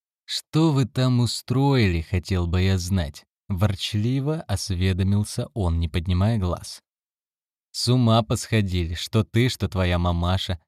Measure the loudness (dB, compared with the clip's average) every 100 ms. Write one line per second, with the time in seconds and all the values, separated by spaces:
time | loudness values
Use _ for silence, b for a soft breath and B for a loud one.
0 | _ _ -12 -12 -4 2 2 2 0 0
1 | 2 2 2 -2 -2 0 2 4 4 2
2 | -2 -4 0 -2 0 2 2 0 0 -2
3 | -2 -8 -20 _ -10 -2 0 -2 -4 -2
4 | -2 -2 -2 -6 -6 -6 -4 0 0 2
5 | 2 2 0 -6 -8 -2 0 0 -2 -2
6 | -2 0 2 0 -2 -4 -8 -18 _ _
7 | _ _ _ _ _ _ _ -4 0 4
8 | 4 4 2 -4 0 0 0 -2 -2 -6
9 | -2 -2 0 0 0 0 -4 0 0 0
10 | 0 0 0 -2 -4 -8